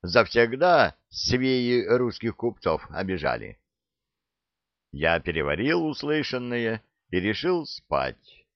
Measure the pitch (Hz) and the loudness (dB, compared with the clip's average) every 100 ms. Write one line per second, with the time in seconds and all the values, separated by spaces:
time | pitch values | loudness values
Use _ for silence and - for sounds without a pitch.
0 | 90 87 107 117 117 127 175 165 98 - | 2 2 4 4 2 4 4 6 4 0
1 | _ - - 123 131 127 120 123 95 120 | _ -10 -2 0 2 0 2 0 2 2
2 | 123 - 113 - 120 110 - 78 - 76 | 2 -4 -8 -4 -6 -4 -2 -2 -4 -8
3 | 95 92 69 60 55 - _ _ _ _ | -4 -2 -2 -4 -8 -18 _ _ _ _
4 | _ _ _ _ _ _ _ _ _ 71 | _ _ _ _ _ _ _ _ _ -2
5 | 80 82 87 80 71 78 123 175 160 143 | 2 2 0 -2 0 0 0 0 -2 -4
6 | 147 151 143 127 123 120 113 110 _ _ | -2 -2 -2 -6 -4 -4 -4 -4 _ _
7 | _ 92 98 107 175 180 156 - _ 69 | _ -2 0 -2 0 -2 -2 -14 _ -2
8 | 65 - _ _ _ | -2 -6 _ _ _